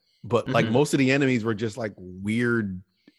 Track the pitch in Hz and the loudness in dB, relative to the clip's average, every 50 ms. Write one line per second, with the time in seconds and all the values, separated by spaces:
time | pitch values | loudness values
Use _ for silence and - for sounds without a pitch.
0 | _ _ _ _ - 101 120 110 - 123 127 117 110 110 113 131 147 147 - 143 | _ _ _ _ -8 0 0 0 0 2 0 2 2 2 2 2 2 2 2 2
1 | 135 131 135 143 143 131 127 117 104 117 113 98 117 110 104 123 113 107 92 - | 4 4 4 2 2 2 2 0 0 -2 -4 -2 -4 -6 -6 -6 -8 -8 -8 -10
2 | 92 90 90 95 98 104 110 120 123 120 117 117 107 98 92 90 - _ _ _ | -16 -16 -14 -8 -6 -4 -2 0 0 2 2 2 0 -2 -4 -8 -12 _ _ _
3 | _ - _ | _ -20 _